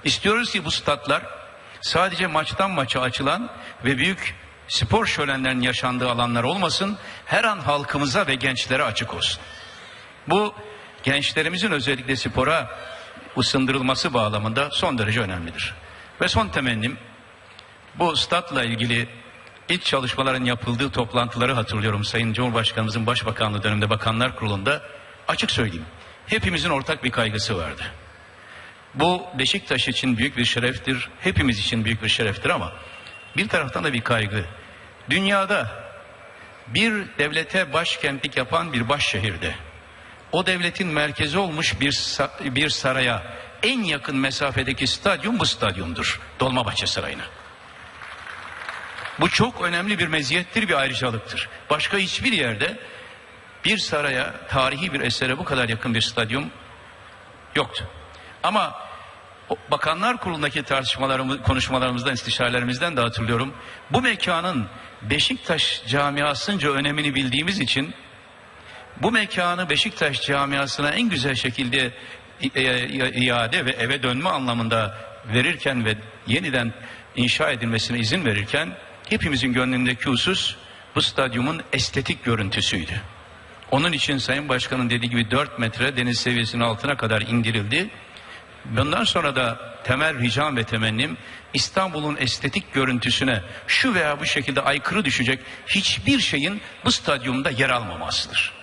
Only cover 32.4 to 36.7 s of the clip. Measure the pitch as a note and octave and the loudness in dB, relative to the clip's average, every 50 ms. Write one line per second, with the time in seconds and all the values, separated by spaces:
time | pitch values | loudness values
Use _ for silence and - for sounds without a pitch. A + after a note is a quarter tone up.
32.4 | - C#3 F3 C#3+ G#2+ F2 - - - - - - - - - - - - - C#3 | 0 0 0 0 -2 -6 -8 -12 -16 -16 -16 -18 -18 -18 -18 -18 -20 -8 -4 -2
33.4 | F#3+ A3+ - F3 D3+ C3 - - F3 D3+ C3+ A#2+ A2+ - B2 A2+ G#2+ G2 G#2 G#2+ | -2 0 0 0 0 0 -2 -2 -2 0 0 0 0 2 2 2 2 0 -2 -4
34.4 | F2+ E2+ - - - - - - - - - - - - C#3 F3+ G3 G3 G3+ G3 | -4 -6 -10 -14 -18 -18 -20 -20 -20 -20 -20 -18 -4 0 0 2 4 4 4 4
35.4 | G3 F#3+ G#3 F#3 B2 G#2+ - - - - - - - - - - - - - - | 4 4 2 2 2 -2 -6 -10 -14 -14 -16 -18 -18 -20 -20 -20 -20 -20 -20 -20
36.4 | - - - - - - | -20 -20 -20 -20 -14 -2